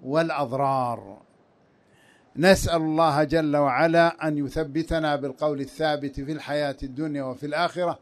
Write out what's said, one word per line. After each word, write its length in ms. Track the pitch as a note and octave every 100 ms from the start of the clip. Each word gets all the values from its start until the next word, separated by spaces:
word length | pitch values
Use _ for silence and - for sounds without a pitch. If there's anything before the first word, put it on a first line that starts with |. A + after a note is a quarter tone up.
والأضرار. 1160 | C3 D3 E3 D3+ C#3 C3 C#3 C3+ B2 A2+ G2+ G2 _ _ _ _ _ _ _ _ _ _ _ -
نسأل 460 | F3 F#3+ - E3+
الله 420 | D#3+ D#3 E3 C#3+
جل 340 | D3+ E3 D#3 D3
وعلا 680 | C#3+ B2 E3 E3 E3+ E3 D#3
أن 100 | D3
يثبتنا 800 | C#3 D#3+ D#3 C#3 D#3+ E3 D#3 D3
بالقول 460 | C#3 C3 D3+ C#3+
الثابت 580 | C3+ - D#3 D3 C#3 C3+
في 120 | C#3
الحياة 460 | D#3 - D3 C#3+ C3+
الدنيا 400 | C#3 B2+ D#3 C#3+
وفي 220 | C3 B2+ D3
الآخرة 540 | D3 E3+ F3 F3 C#3+